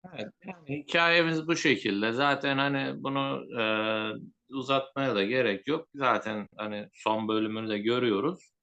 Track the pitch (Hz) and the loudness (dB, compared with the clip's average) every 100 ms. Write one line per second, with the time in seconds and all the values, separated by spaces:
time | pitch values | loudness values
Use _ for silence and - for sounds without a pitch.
0 | 180 156 104 _ - 175 151 147 - 170 | -14 -12 -12 _ -16 -16 -8 -8 0 2
1 | 170 170 165 160 156 165 139 127 110 101 | 6 6 4 0 0 2 4 2 2 0
2 | 110 120 143 139 139 135 139 139 135 139 | 0 2 2 2 0 0 0 0 -4 -4
3 | 139 139 139 135 - 123 110 107 110 110 | -4 -2 -2 -4 -6 -2 0 0 0 -2
4 | 110 107 - _ _ 131 127 135 - 139 | -2 -6 -12 _ _ -8 0 0 0 -2
5 | 135 104 98 127 117 98 - 160 - 139 | 0 2 2 2 2 0 -2 -4 -4 -2
6 | 131 107 110 107 101 - 107 104 107 - | 2 2 0 -6 -8 -8 -8 -6 -10 -4
7 | 110 110 110 110 110 110 110 104 107 123 | 0 0 2 0 0 -4 -4 -2 0 2
8 | 123 98 143 190 _ _ | 2 2 0 -4 _ _